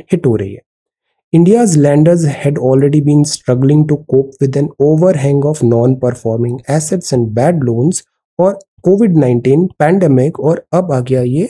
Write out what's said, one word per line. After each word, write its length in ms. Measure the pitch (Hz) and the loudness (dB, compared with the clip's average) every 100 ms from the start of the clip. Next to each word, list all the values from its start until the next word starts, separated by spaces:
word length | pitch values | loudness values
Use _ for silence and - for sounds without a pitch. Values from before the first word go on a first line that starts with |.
| - | -2
हिट 140 | 170 127 | -2 0
हो 100 | 107 | -2
रही 180 | 98 | -4
है। 80 | 98 _ _ _ _ _ _ - | -12 _ _ _ _ _ _ -2
India's 420 | 165 175 233 220 156 | 2 4 4 2 2
lenders 460 | 143 147 160 175 151 131 | 2 4 4 2 0 -2
had 240 | 143 147 | -4 -2
already 400 | 127 135 139 151 147 | 0 2 2 0 2
been 180 | 147 147 | 2 0
struggling 580 | - - 123 135 151 151 | -4 -4 0 2 2 0
to 100 | 147 - | -2 0
cope 320 | 131 135 - | -2 -2 -4
with 160 | 135 139 | -4 -2
an 120 | 143 - | -4 0
overhang 600 | 143 156 185 151 139 143 147 | 0 2 2 0 0 0 -2
of 180 | 151 117 | 0 0
non-performing 920 | 117 123 131 123 120 113 113 117 123 - | 2 0 0 -4 -4 -6 -4 -4 -6 -4
assets 480 | 156 156 185 - 127 | -4 -2 -6 -4 -2
and 160 | 113 110 | -2 0
bad 320 | 147 165 117 | 0 0 -2
loans 320 | 113 151 - _ _ _ - | -2 -2 -4 _ _ _ -2
और 200 | 190 196 _ _ | -2 -2 _ _
कोविड 340 | 175 202 226 156 | 0 2 2 2
नाइनटीन 480 | 127 120 127 143 185 - | 2 0 2 0 0 -2
पैंडेमिक 600 | 151 190 165 127 143 - | 0 2 2 2 0 -2
और 260 | 147 170 - | -4 -4 -2
अब 180 | 170 180 | -4 -2
आ 80 | 131 | -4
गया 220 | 123 127 | -2 -2
ये 280 | 123 143 | -2 -2